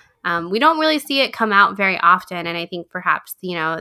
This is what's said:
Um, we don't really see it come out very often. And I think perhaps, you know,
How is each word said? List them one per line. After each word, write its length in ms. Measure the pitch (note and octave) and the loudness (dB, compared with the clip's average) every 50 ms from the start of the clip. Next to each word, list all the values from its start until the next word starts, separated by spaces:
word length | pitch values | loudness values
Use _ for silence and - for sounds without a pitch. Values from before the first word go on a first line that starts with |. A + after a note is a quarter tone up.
| _ _ _ _ | _ _ _ _
Um, 280 | - F3 E3+ E3+ E3 F3 | -4 -4 -2 -2 -2 -2
we 80 | F#3+ A3+ | 0 2
don't 200 | C#4 D#4 E4 D#4 | 4 2 4 4
really 200 | D#4 D#4 D#4 D4 | 2 2 0 0
see 240 | - - C#4 C#4 | -2 -2 0 0
it 100 | C4 G#3 | 0 0
come 180 | - - A3+ G#3+ | -2 -2 0 2
out 280 | G3+ G3 G3+ - G3 G3 | 4 4 4 2 2 0
very 200 | G3 F#3+ F#3 - | 0 0 0 2
often. 480 | - E3+ F3+ F#3 - - F#3 F3 E3+ | 4 4 4 4 2 -4 -8 -6 -6
And 100 | E3+ E3+ | -6 -6
I 100 | E3+ E3+ | -6 -6
think 240 | E3+ F#3 F3 E3 - | -8 -8 -10 -10 -10
perhaps, 460 | - F3+ F3 F3 D3+ D3+ - - - - | -10 -4 -2 -2 -2 -2 -4 -10 -16 -12
you 140 | - F3+ F3 | -8 -6 -4
know, 260 | E3 D#3 D#3+ E3 - | -4 -2 -2 -4 -4